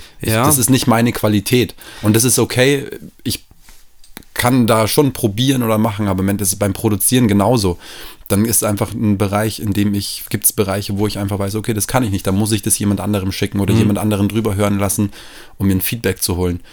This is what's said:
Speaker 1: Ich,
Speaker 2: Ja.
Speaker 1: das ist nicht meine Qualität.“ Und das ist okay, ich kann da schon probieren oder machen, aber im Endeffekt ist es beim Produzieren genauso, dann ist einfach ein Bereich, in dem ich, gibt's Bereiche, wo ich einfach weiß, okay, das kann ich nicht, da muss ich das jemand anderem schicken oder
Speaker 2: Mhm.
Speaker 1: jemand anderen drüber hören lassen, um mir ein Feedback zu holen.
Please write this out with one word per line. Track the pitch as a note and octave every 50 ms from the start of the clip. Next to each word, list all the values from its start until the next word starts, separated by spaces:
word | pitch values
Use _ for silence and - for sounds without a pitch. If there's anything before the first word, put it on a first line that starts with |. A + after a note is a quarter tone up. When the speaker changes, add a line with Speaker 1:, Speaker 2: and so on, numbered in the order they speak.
| - - - -
Speaker 1:
Ich, | - -
Speaker 2:
Ja. | A2 A2+ B2
Speaker 1:
das | D3+ D3+
ist | C3 A#2+ -
nicht | C3+ B2 -
meine | A#2+ A2+ A2+ A#2 A#2+
Qualität.“ | A2+ - - G#2+ G#2+ G2+ F#2+ - B2+ B2 G#2+ - - - - - - -
Und | G#2 G#2 G#2+
das | A2 B2
ist | B2+ -
okay, | - A2+ - - A#2+ B2+ C#3 C#3+ C3+ - - - - D2+ E2+ - - -
ich | B2 - - - - - - - - - - - - - - - - - - - - -
kann | - A#2+ B2 C3+ B2+ A#2
da | G#2+ A2+ A2 A2
schon | G2+ - D3+ D3 C3 -
probieren | - A#2+ G#2+ G2+ A2 B2+ C#3 C3+ B2+ A#2
oder | A2+ A2 G#2+
machen, | G#2+ A2+ G2+ G#2 G#2+
aber | G2+ F#2 F#2
im | F#2+ G2
Endeffekt | G2+ G2 G2+ -
ist | -
es | G2+
beim | G#2 G2 F#2+
Produzieren | - - A2+ G#2 F#2+ - - B2+ B2+ B2
genauso, | G#2 G2+ G2+ G2 A2 C3 A#2 F#2+ F#2 E2+ - - - - - - - - - -
dann | - G2+ G2 A2
ist | A#2 G#2+ - A#2
einfach | G#2+ G#2 G2 A2+ G#2 G#2+
ein | A#2 A#2 G#2 G2+
Bereich, | F#2+ G#2 F#2+ G#2 G#2 A2 A2 - -
in | - G#2 F#2+
dem | G2+ G2+ G#2 G2+
ich, | G2 G2 - - - - -
gibt's | - G#2 - - -
Bereiche, | - G2+ F#2+ F#2+ G#2 G2 - G2+
wo | G2 G#2+
ich | G#2 -
einfach | G2 G2+ G2 G#2 F#2+
weiß, | G2 G2 G2+
okay, | G#2+ G2 - A#2+
das | A2 -
kann | - - C3 B2+
ich | G#2
nicht, | G2 F#2 -
da | -
muss | G2 G2 A2 G#2
ich | A2+ G#2
das | - A2 - -
jemand | G#2+ G2+ G2+ F#2
anderem | F#2 G#2 G#2 G2+ F#2+ F#2+
schicken | F#2 - G#2 G2 - G2
oder | G2 F#2+ A2
Speaker 2:
Mhm. | A2+
Speaker 1:
jemand | A2+ G#2+ G2+ E2+
anderen | G#2 G#2+ G#2 G2 G#2 G2
drüber | G2+ A2+ G#2+ G#2+ G2
hören | G2+ G#2 G2+ G2+ G2
lassen, | G2+ G2 - - G#2 G2 - - - - - - - - -
um | - G2
mir | G2 F#2+
ein | F#2
Feedback | - - B2 A#2 A#2 G2 F#2 -
zu | - - F2+
holen. | F2 F2+ F2+ F2 F2 - -